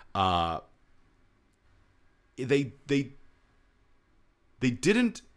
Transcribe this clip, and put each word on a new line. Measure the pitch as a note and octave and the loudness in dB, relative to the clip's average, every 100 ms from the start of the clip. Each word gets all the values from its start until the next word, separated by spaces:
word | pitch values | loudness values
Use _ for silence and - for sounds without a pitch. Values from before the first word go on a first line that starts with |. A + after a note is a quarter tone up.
| - | -8
uh, | G2 F#2+ F2 E2+ E2 - _ _ _ _ _ _ _ _ _ _ _ _ _ _ _ _ - | -2 0 0 -2 -6 -12 _ _ _ _ _ _ _ _ _ _ _ _ _ _ _ _ -10
they, | - C#3+ C3 - - | 0 0 0 -8 -2
they, | C#3 C#3 - - _ _ _ _ _ _ _ _ _ _ _ _ _ | -2 -2 -10 -20 _ _ _ _ _ _ _ _ _ _ _ _ _
they | C3 | -2
didn't | A#2 F#3 A3 A#3+ - - | 0 2 2 0 -2 -16